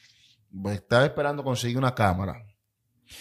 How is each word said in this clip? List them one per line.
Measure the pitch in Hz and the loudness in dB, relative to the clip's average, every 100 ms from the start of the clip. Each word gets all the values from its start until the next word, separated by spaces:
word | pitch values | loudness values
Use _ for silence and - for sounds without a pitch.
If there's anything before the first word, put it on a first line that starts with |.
| _ _ _ _ _ | _ _ _ _ _
voy | 95 101 | -8 -6
a | |
estar | 101 - 120 | -6 2 4
esperando | 139 147 143 147 | 4 0 -2 -2
conseguir | 135 123 120 123 | -4 -2 -2 0
una | 131 | 0
cámara. | 127 104 92 95 - - _ _ _ _ _ _ - | 2 2 2 -4 -8 -16 _ _ _ _ _ _ -20